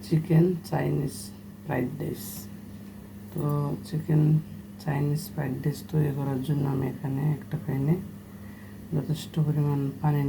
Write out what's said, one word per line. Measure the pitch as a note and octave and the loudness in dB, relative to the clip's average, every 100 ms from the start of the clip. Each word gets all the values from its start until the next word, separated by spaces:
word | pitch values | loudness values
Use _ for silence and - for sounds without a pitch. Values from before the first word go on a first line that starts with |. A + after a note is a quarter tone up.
| - | 0
চিকেন | D#3+ - D#3+ F3+ F3 - | 2 6 6 8 4 0
চাইনিজ | C#3+ C#3+ D3 B2+ - - - - - | 0 2 0 0 -4 -10 -14 -16 -12
ফ্রাইড | - C3 B2+ - | -4 -2 0 -2
রাইস। | - - - - - - - - - - - - - | -6 -6 -8 -10 -12 -12 -14 -14 -14 -16 -16 -14 -8
তো | D#3 D3 D3 C#3+ - - | -2 0 0 0 -4 -4
চিকেন | D#3+ D#3 D#3 D3+ D#3 - - - - | -4 2 6 6 6 2 -10 -14 -8
চাইনিজ | - C#3+ D3 D3 - | -4 0 0 0 -2
ফ্রাইড | - C3+ C3 | -4 -4 -2
রাইস | D3 C#3 - | -2 -2 0
তৈরি | D#3 D3 C#3 | 2 2 2
করার | C#3 C3+ C3+ | -2 0 0
জন্য | C#3+ C#3 C#3 | 2 2 2
আমি | C3+ | 0
এখানে | C3+ C#3 C3+ D3+ D3 | -2 -2 0 2 0
একটা | - D3+ - | -2 -6 -2
প্যানে | C3+ C#3 F#3 - - - - - - - - - D#3 | 0 4 2 0 -10 -14 -14 -14 -14 -14 -14 -4 -2
যথেষ্ট | - D3+ - E3 D3+ | 0 -2 -2 2 2
পরিমাণ | D3+ D3 C#3+ C#3 - | 4 4 2 0 0
পানি | D3+ D3 | 2 4